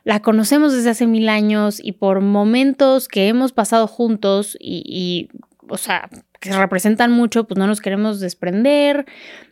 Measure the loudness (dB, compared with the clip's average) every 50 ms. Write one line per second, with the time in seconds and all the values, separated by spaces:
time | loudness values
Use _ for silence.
0 | _ -2 -2 0 2 2 2 2 2 2 2 4 4 2 2 2 0 0 0 0
1 | 0 2 2 2 2 2 2 2 2 2 2 2 0 -2 -2 -6 -10 -12 -8 -2
2 | 0 0 0 2 0 0 2 2 2 2 2 2 2 0 2 2 2 4 4 2
3 | 0 -2 -2 0 2 2 2 2 0 0 0 -2 -2 2 2 2 2 0 -2 -2
4 | -2 -2 -2 0 0 0 0 0 -2 -4 -10 -14 -12 -10 -10 -10 -10 -10 -8 -6
5 | -4 -4 -4 -4 -6 -8 -16 -20 -20 _ _ _ _ -12 -12 -10 -4 -4 -4 -4
6 | -4 -8 -16 -20 _ _ _ _ -8 -4 0 0 0 0 0 0 0 0 2 2
7 | 2 2 2 2 2 2 0 -2 -2 -2 -2 -2 0 0 -2 -2 -4 -4 -4 -2
8 | -2 -4 -4 -4 -6 -8 -8 _ -6 -4 -2 0 2 2 2 2 2 2 0 -2
9 | -4 -8 -16 -20 -20 -20 -20 -20 -20 _